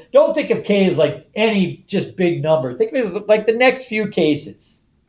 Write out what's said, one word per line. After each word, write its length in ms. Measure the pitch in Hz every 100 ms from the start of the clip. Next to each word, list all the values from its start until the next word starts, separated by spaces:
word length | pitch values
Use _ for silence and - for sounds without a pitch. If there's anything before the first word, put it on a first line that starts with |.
| -
Don't 200 | 262 320
think 180 | 311 -
of 120 | 185
k 220 | - 202 190
as, 120 | 143
like, 300 | 147 - - 208
any 480 | 220 202 170 - -
just 280 | 196 - -
big 260 | 175 143
number. 320 | 151 156 131
Think 180 | - 220
of 60 | 277
it 60 | 214
as, 120 | 190
like, 300 | 196 214 214
the 60 |
next 340 | 226 254 254 -
few 200 | 214 208
cases. 760 | - 156 147 - - - - _ _